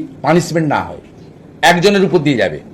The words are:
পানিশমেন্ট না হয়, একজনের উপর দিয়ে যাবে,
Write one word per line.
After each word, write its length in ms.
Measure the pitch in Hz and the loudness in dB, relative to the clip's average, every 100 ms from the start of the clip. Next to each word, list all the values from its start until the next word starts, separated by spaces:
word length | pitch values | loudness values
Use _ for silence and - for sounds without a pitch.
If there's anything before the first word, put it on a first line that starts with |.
| 156 - | -6 -6
পানিশমেন্ট 460 | 135 170 - 165 156 | 0 0 0 -2 -2
না 160 | 110 | -2
হয়, 140 | 87 - - - - - - - | -6 -12 -20 -20 -20 -20 -20 -2
একজনের 420 | 156 175 190 202 | 0 2 2 2
উপর 160 | 185 170 | 2 0
দিয়ে 180 | 147 123 | 0 0
যাবে, 220 | 92 76 - | -2 -4 -16